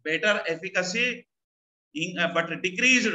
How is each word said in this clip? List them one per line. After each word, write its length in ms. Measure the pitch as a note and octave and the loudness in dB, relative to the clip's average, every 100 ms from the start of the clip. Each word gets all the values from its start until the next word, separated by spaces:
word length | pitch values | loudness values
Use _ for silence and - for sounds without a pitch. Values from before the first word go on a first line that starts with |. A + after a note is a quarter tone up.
better 380 | D3+ D#3+ G#3 G#3 E3 | -4 0 2 0 0
efficacy, 800 | D#3+ F#3 F#3+ F3+ G#3+ B3 A#3 - _ _ _ _ _ _ | -4 -4 -2 -2 0 -2 -2 -12 _ _ _ _ _ _
in, 240 | D3+ E3+ F3+ | -6 -6 -2
uh, 120 | E3 | 0
but 280 | E3 E3 D#3+ | 0 -2 -2
decreased 460 | F#3 F3+ B3+ B3+ A3 | -4 2 4 4 4